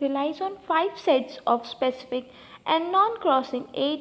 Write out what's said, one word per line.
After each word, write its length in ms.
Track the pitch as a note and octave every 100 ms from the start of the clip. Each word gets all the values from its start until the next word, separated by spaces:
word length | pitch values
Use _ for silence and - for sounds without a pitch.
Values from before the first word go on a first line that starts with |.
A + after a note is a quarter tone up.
relies 400 | C#4 C#4 D4 D4+
on 160 | F#4+ G4+ -
five 300 | D#4+ F#4+ -
sets 440 | - C4 A#3+ - -
of 200 | A#3+ -
specific 640 | - B3+ B3+ - B3+ - - - -
and 280 | - D#4+ E4+
non-crossing 760 | F#4+ G#4+ A4+ F4+ C4 C4 B3 -
A 220 | - C#4 D4+